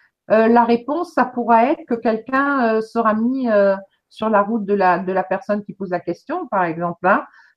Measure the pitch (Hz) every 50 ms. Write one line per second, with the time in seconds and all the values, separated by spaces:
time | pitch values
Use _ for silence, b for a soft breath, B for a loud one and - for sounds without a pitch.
0 | _ _ _ _ _ - 202 220 226 226 233 240 240 233 233 233 - 277 302 339
1 | 349 - - 277 240 247 - 247 226 220 233 226 233 277 320 - - - 240 226
2 | - 233 220 220 - - 262 269 277 285 285 262 233 226 220 220 220 - - 233
3 | 226 214 214 220 226 247 262 269 254 233 214 202 202 196 196 196 - b b b
4 | b _ _ - 214 220 214 202 202 202 233 220 202 190 202 196 185 180 175 185
5 | 190 185 190 185 185 - 185 196 - - 208 208 202 - - - 196 175 175 175
6 | - 175 170 - _ - 311 370 349 - 214 190 180 170 160 170 175 170 170 -
7 | 180 185 214 - - b b b b b b